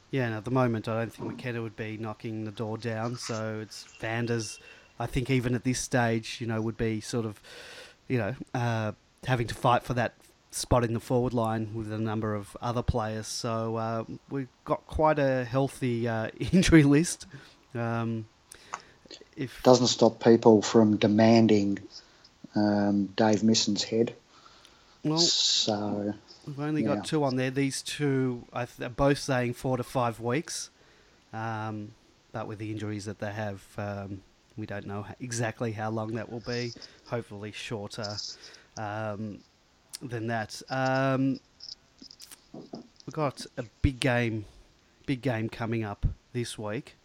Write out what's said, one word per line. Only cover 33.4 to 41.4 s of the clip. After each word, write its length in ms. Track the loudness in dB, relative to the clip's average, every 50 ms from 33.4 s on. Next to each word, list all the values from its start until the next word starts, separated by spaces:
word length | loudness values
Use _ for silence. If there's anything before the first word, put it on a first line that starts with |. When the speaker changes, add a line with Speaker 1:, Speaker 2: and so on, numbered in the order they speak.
| -6 -6 -6 -8 -14 -14 -10
Speaker 1:
um, 440 | -8 -8 -6 -6 -8 -8 -10 -10 -12 -14 _ _ _ _ _ _
we 100 | -12 -10
don't 220 | -8 -8 -10 -8
know 180 | -8 -8 -8 -8 -10
h-, 60 | -12 -12
exactly 540 | -10 -8 -4 -4 -4 -4 -4 -4 -6 -6 -4
how 160 | -4 -4 -4
long 220 | -4 -4 -4 -4 -6
that 160 | -6 -8 -8
will 80 | -10 -10 -8
be. 240 | -6 -6 -6 -6 -6 -8 -12 -18 -20 -20 -20 _
Hopefully 440 | -8 -6 -6 -6 -8 -12 -12 -10 -12
shorter, 640 | -12 -12 -10 -8 -8 -8 -8 -10 -10 -8 -8 -8 -8 -8 -10 -12 -14 -16 -20 -20 -20 -20 -20 _ _
um, 640 | -8 -8 -6 -6 -4 -4 -6 -6 -6 -8 -10 -10 -14 -18 _ _ _ _ _ _ _ _ _ -14 -12
than 260 | -10 -10 -8 -6 -4
that. 340 | -4 -4 -4 -6 -6 -10 -14 -10 -6
Um, 720 | -4 -2 0 2 2 2 2 2 2 2 2 0 -2 -4